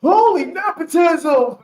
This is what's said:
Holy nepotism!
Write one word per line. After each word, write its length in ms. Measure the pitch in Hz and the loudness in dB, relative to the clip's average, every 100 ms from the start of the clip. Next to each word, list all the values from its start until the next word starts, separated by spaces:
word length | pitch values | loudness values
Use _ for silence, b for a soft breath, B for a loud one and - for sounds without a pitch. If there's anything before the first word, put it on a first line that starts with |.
Holy 440 | 262 403 453 381 277 | 2 2 2 0 -4
nepotism! 1160 | 359 415 - 320 330 339 330 294 285 247 - | -6 -8 -8 -4 0 2 2 0 0 0 -4